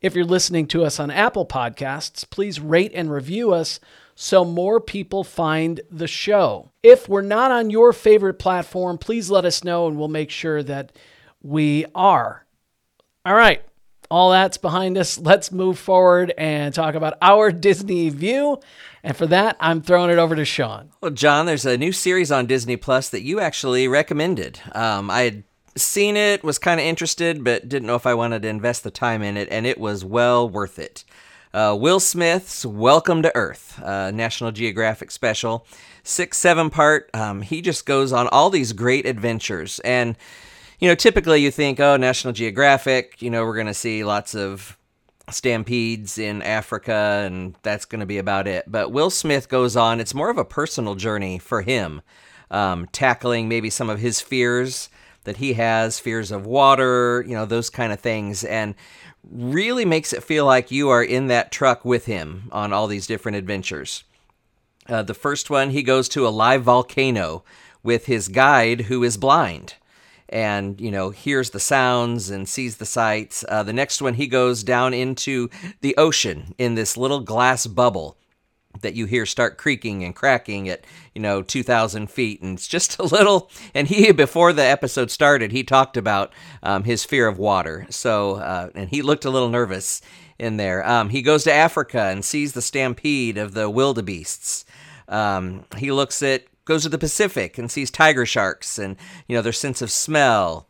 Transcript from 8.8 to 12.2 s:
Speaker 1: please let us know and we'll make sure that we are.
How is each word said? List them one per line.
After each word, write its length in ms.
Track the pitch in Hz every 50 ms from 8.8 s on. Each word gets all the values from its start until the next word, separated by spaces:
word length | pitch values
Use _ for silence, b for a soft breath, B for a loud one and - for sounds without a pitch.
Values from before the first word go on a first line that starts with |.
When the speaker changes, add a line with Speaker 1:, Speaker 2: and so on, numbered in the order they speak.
| 180 180 175
Speaker 1:
please 340 | 165 - - 226 233 208 170
let 140 | 202 190 180
us 180 | 175 165 - -
know 240 | 180 175 175 170 165
and 100 | 151 147
we'll 100 | 151 151
make 220 | 156 156 151 151
sure 320 | - - - 165 156 151 147
that 280 | 131 139 139 135 123 b b b b b b b b b b _
we 420 | 139 143 156 151 151 147 147 156 - _
are. 520 | 185 185 196 185 135